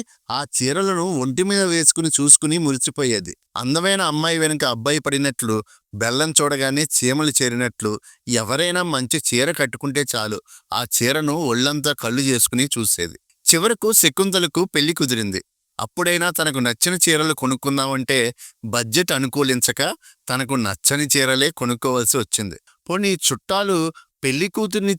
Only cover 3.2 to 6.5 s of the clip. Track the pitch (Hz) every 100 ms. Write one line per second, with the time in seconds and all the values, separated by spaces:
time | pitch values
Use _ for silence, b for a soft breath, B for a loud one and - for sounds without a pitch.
3.2 | 87 - _ - 123 156 185 196 175 151
4.2 | 160 165 156 151 139 117 127 151 - 139
5.2 | 143 123 117 110 - b _ 101 113 127
6.2 | 156 147 147